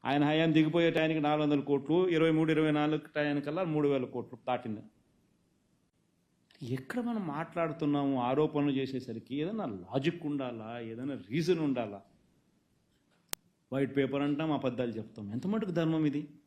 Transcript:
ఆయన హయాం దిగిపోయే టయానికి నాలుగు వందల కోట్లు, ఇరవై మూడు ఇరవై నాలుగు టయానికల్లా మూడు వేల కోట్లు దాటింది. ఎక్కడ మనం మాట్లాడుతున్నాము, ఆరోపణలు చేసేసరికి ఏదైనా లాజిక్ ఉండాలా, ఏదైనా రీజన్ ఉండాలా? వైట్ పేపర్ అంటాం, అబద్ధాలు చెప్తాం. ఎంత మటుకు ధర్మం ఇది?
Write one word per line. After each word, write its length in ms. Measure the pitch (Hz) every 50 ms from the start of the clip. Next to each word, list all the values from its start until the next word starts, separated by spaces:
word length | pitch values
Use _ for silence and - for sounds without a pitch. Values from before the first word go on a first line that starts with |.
| -
ఆయన 180 | 123 139 147 147
హయాం 300 | 147 151 156 160 165 156
దిగిపోయే 380 | 160 156 156 156 170 170 165
టయానికి 280 | 165 160 160 160 160 156
నాలుగు 240 | 147 147 151 151 151
వందల 160 | 147 147 143
కోట్లు, 500 | 135 - 143 139 139 143 156 175 185 185
ఇరవై 220 | 170 160 160 165
మూడు 200 | 160 156 160 160
ఇరవై 200 | 160 151 156 156
నాలుగు 300 | 151 151 151 151 156 151 151 - _
టయానికల్లా 480 | 151 147 147 143 143 139 147 151 175 190
మూడు 240 | 170 156 151 147 143
వేల 180 | 143 135 127
కోట్లు 320 | 123 - 123 113 - - 113 _ -
దాటింది. 340 | 123 120 - 117 107 104 - - _ _ _ _ _ _ _ _ _ _ _ _ _ _ _ _ _ _ _ _ _ _ _ _ _ _ _ _ _ _ _ _ _ _
ఎక్కడ 380 | 147 117 127 135 135 - - 247
మనం 280 | 233 240 240 220 196 160
మాట్లాడుతున్నాము, 960 | 139 147 165 160 - 170 165 160 151 - 156 147 143 143 143 139 139 127
ఆరోపణలు 500 | 120 123 131 143 151 151 151 151 143 143
చేసేసరికి 640 | 135 131 135 127 139 127 - - 113 113 - - 127
ఏదైనా 300 | 143 151 175 214 220 196
లాజిక్ 600 | 139 104 92 87 90 104 135 135 165 170 170 165
ఉండాలా, 540 | 151 147 143 135 123 120 113 113 110 117 120
ఏదైనా 380 | 117 113 113 113 127 143 139 120 92 98
రీజన్ 300 | 117 160 170 160 185 165
ఉండాలా? 420 | 156 147 135 123 117 104 101 98 - _ _ _ _ _ _ _ _ _ _ _ _ _ _ _ _ _ _ _ _ _ _ _ _ _ - - _ _ _ _ _ _ 127
వైట్ 240 | 135 139 123 - 139
పేపర్ 240 | 135 127 135 139
అంటాం, 300 | 143 143 147 139 160 160
అబద్ధాలు 400 | 151 131 120 131 120 113 127 120
చెప్తాం. 400 | 110 110 104 - - - 104 101
ఎంత 160 | 104 135 - 185
మటుకు 240 | 208 220 220 196
ధర్మం 340 | 170 165 165 160 160 160 156
ఇది? 220 | 147 135 143 160 - - - _